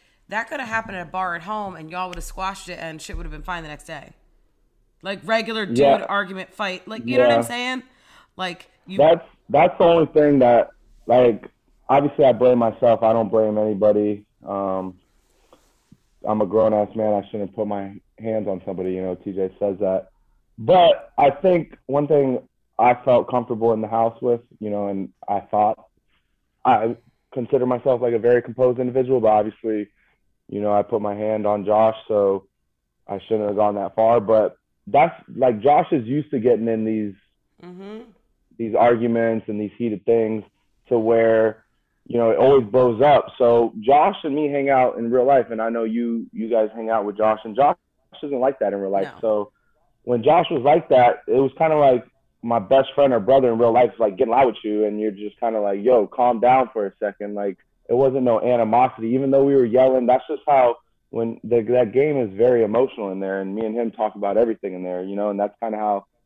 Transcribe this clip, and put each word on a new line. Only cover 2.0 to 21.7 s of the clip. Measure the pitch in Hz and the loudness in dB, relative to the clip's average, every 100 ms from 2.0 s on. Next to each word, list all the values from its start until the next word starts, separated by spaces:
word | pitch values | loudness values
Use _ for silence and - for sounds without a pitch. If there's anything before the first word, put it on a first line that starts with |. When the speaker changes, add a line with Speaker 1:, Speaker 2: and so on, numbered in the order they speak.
| 185 | -10
Speaker 1:
woulda | 170 | -10
squashed | - - 190 190 - | -14 -10 -10 -10 -14
it | 175 | -14
and | 165 156 | -14 -14
shit | - 175 | -14 -12
woulda | 165 | -12
been | 151 | -12
fine | 185 175 | -12 -12
the | 156 | -12
next | 147 | -18
day. | - 151 - _ _ _ _ _ _ _ _ _ | -16 -18 -18 _ _ _ _ _ _ _ _ _
Like, | 185 202 | -12 -12
regular | 160 226 220 220 196 | -4 -4 -2 -6 -4
dude | 120 | 2
Speaker 2:
Yeah. | 139 104 - | 4 4 0
Speaker 1:
argument | 202 190 190 - | -4 -4 -10 -14
fight. | - 196 185 - | -8 -8 -8 -12
Like, | - 117 | -12 -2
you | 127 | 2
know | |
what | 123 | 2
I'm | 117 | 2
Speaker 2:
Yeah. | 117 | -2
Speaker 1:
saying? | 240 247 254 - _ _ _ _ - | -6 -6 -8 -12 _ _ _ _ -12
Like, | 185 175 - _ - | -10 -10 -20 _ -10
you | 190 | 2
Speaker 2:
That's, | 151 165 - _ - | 2 2 -2 _ -4
that's | 143 180 - | 2 2 2
the | |
only | 170 170 156 | 4 4 2
thing | 151 147 139 | 2 4 4
that, | 120 117 - _ _ _ - | 6 4 2 _ _ _ 2
like, | 123 123 104 - _ _ _ - | 4 4 2 -8 _ _ _ 0
obviously | 139 143 - 135 | 2 2 2 2
I | |
blame | 113 127 123 | 4 4 4
myself. | 113 110 120 110 | 2 2 2 4
I | 110 | 2
don't | 113 104 | 2 0
blame | 110 110 107 | 0 0 0
anybody. | 107 101 107 104 104 104 - _ - | -2 2 2 4 0 -4 -12 _ -10
Um, | 98 98 95 92 90 _ _ _ _ _ _ _ _ _ _ _ _ 104 | -6 -4 -6 -8 -14 _ _ _ _ _ _ _ _ _ _ _ _ -6
I'm | 107 | -2
a | 98 | 0
grown-ass | 107 110 107 101 | 2 2 2 -2
man. | 113 107 | -4 -2
I | 101 98 | -2 -4
shouldn't | 110 98 | -10 -10
put | - 104 | -8 -6
my | 101 95 98 _ _ | -6 -10 -16 _ _
hands | 113 110 101 | -6 -4 -4
on | 92 98 | -8 -8
somebody, | 90 92 | -8 -6
you | 92 | -6
know, | 92 | -6
T | 90 104 | -8 -10
J | 95 95 - | -6 -6 -4
says | 101 92 | -6 -4
that. | 98 92 - _ _ _ _ - | -2 -4 -6 _ _ _ _ -8
But | 113 180 165 143 - - | 2 6 6 4 -2 2
I | 143 | 2
think | - 190 175 - | 2 0 0 -2